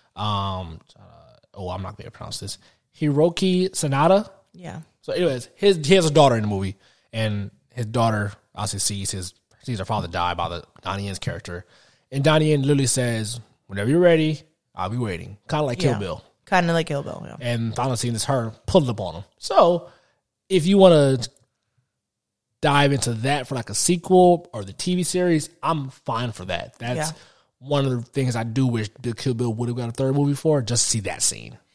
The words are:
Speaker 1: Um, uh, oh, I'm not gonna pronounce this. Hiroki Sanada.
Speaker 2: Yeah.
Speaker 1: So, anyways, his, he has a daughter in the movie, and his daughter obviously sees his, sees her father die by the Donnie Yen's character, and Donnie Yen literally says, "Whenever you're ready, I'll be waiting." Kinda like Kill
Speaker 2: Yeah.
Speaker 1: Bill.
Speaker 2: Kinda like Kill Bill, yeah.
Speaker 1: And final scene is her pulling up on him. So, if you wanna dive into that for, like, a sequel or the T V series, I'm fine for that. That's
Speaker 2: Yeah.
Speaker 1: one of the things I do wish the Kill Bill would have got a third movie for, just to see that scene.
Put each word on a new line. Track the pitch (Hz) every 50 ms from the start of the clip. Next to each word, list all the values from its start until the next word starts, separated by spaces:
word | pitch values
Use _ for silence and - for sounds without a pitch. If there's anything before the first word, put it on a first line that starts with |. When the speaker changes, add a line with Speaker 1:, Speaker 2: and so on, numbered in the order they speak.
| _ _ -
Speaker 1:
Um, | 87 104 107 104 101 98 98 95 92 92 80 80 - _ _ _ _
uh, | - - - - - _ _ _ _ _ -
oh, | - 95 90
I'm | 90 101 98
not | - 107 -
gonna | - -
pronounce | - - - - - -
this. | - 98 - - _ _ _ _ _ _ _ -
Hiroki | 160 147 143 147 156 175 170 - 196 185 180 180 185 185
Sanada. | - - - 147 139 139 151 170 190 202 220 - - _ _ _ _
Speaker 2:
Yeah. | 170 180 170 - 160 160 _ _ _
Speaker 1:
So, | - - -
anyways, | - 180 160 135 123 117 - _
his, | - - 202 196 160 147
he | 135 190
has | 190 165 156
a |
daughter | 143 156 143 135 120
in | 113
the | 107 104
movie, | 101 95 98 95 101 _ _ _ _ _ _ _
and | - 113 110 110 104 104 101 - - _ _ _ -
his | 127 117
daughter | 107 113 123 113 113 110 104 104 101 - - _ _ -
obviously | - 104 98 - 98
sees | - - 104 101 98 -
his, | - 95 90 92 - _ _ _ _ _ -
sees | - 120 95
her | 92
father | - 113 107 92 87
die | 87 90 87 87 87
by | 87 85 85
the | 87 85 - _ _ -
Donnie | - 92 95 98 101
Yen's | 101 95 -
character, | - - 85 85 - - 87 87 - _ _ _ _ _ _ _ _ -
and | 131 139 139
Donnie | 156 156 156 156 156
Yen | 151 143 131
literally | 139 147 139 135 120
says, | - 135 123 120 117 110 107 104 113 - - _ _ _ _ -
"Whenever | 98 98 104 120
you're | 147 170
ready, | 180 175 165 160 156 156 156 - - _ _ _ _ _ -
I'll | - 92 92
be | 113 123
waiting." | 120 107 90 85 90 92 101 - _ -
Kinda | 151 151 151
like | 135 117 -
Kill | - 143 120
Speaker 2:
Yeah. | 104
Speaker 1:
Bill. | 101 92 - - - _ _ _ _ -
Speaker 2:
Kinda | 196 185 175 170 165
like | 165 156 -
Kill | 156 139 -
Bill, | - - - -
yeah. | - - -
Speaker 1:
And | 123 120 120 117 113 113 110
final | - 123 135 127
scene | 113 - 120 117
is | 107 -
her | - 139 131 113 113 107 - -
pulling | - - 185 147 123
up | 110 98
on | 101 87 82
him. | 85 98 _ _ _
So, | - - 381 370 220 170 180 170 - - - _ _ _ _ _ _ _ _ _ _ -
if | 190 180 147
you | 180 202 202
wanna | 190 185 170 151 143 135 135 123 120 - _ _ _ _ _ _ _ _ _ _ _ _ _ _ _ _ _ _ _ _ _ _ _ _ _ -
dive | - 147 139 143 143 143 139
into | 131 - 127 117
that | 110 113 139 147 147 127 -
for, | 139
like, | 123 113 -
a | 101
sequel | - - - 180 170 - - 190 185 180 180 175 165 175 - -
or | 110 98
the | 98 95
T | - - 180 180
V | 180 180
series, | - - 180 180 175 165 156 - - _ -
I'm | - 147 160 151 139 131
fine | - - - - 123 113 123 120
for | 110 - 92
that. | 92 90 85 - - _ -
That's | 113 120 127 160 151 160
Speaker 2:
Yeah. | 151 - - _ _ _ _ _ _ _
Speaker 1:
one | 123 131 143 139 139
of | 135
the | 127 120
things | 113 - - 143 131 127 117
I | 117 113
do | 117 110 135 135 127
wish | 117 113 107 101 _ -
the | - 123 113
Kill | - - 135 123
Bill | 113 123 120 110
would | 110 120 120
have | 120 123
got | 117 117
a | 117
third | - 135 131 135
movie | 143 143 143 143
for, | 135 - 160 151 143
just | 117 104 120 117 -
to | -
see | - 113
that | 98 - - -
scene. | - - - 53 57 55 - - _ _ _